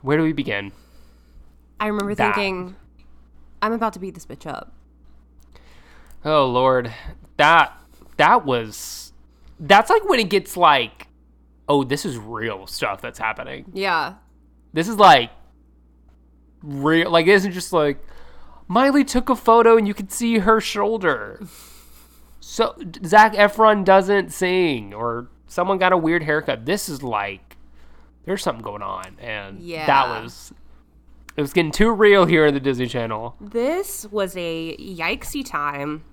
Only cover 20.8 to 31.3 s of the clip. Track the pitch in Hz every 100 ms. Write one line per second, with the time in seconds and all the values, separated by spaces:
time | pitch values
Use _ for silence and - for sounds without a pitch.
20.8 | 202 226 180 123 104 - 202 - - -
21.8 | - - _ _ - - - - 226 -
22.8 | 180 - 180 214 220 202 208 202 220 208
23.8 | 185 190 190 202 180 - 185 185 175 127
24.8 | 101 104 117 117 123 - - - 185 190
25.8 | 185 185 160 170 156 151 151 117 117 202
26.8 | - 139 135 107 101 98 - - - -
27.8 | - - - _ - 196 - 117 104 104
28.8 | 98 95 92 95 120 107 98 98 175 165
29.8 | 156 139 127 82 117 - - - - -
30.8 | _ _ _ - -